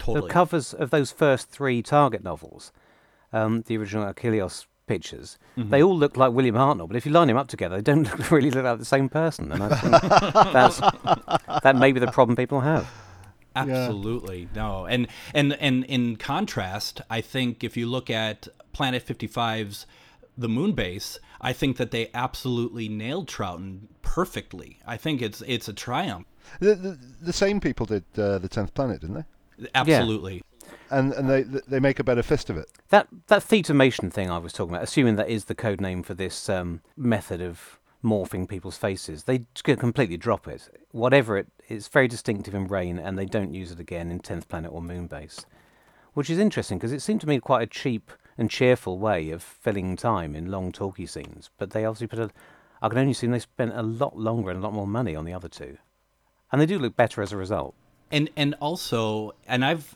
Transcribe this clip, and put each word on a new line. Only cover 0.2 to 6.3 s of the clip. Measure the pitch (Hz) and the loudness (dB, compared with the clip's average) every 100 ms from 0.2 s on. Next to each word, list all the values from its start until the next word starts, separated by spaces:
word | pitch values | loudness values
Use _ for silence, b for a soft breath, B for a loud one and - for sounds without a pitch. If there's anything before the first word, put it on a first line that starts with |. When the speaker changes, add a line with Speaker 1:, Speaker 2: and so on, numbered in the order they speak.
| 92 | 2
Speaker 2:
The | |
covers | 165 180 170 127 | 2 4 2 -4
of | - 143 | -4 0
those | 156 135 | 2 0
first | - 151 131 - | 2 4 4 0
three | - 139 120 | -6 0 0
Target | 107 147 143 110 | 2 4 4 2
novels, | 95 78 - - - _ b b b b b | -6 -10 -12 -20 -20 _ b b b b b
um, | 110 110 113 | 0 2 0
the | 113 113 | -2 -4
original | 104 107 104 | -2 -4 -4
Achilleos | 98 120 110 92 - - _ - | -4 0 0 0 -6 -18 _ -4
pictures, | 101 - - - - b b | -4 -4 -14 -16 -20 b b
Speaker 1:
Mm-hmm. | 110 | 2
Speaker 2:
they | 139 | 6
all | 170 180 | 6 6
look | 143 - | 2 4
like | 131 | 4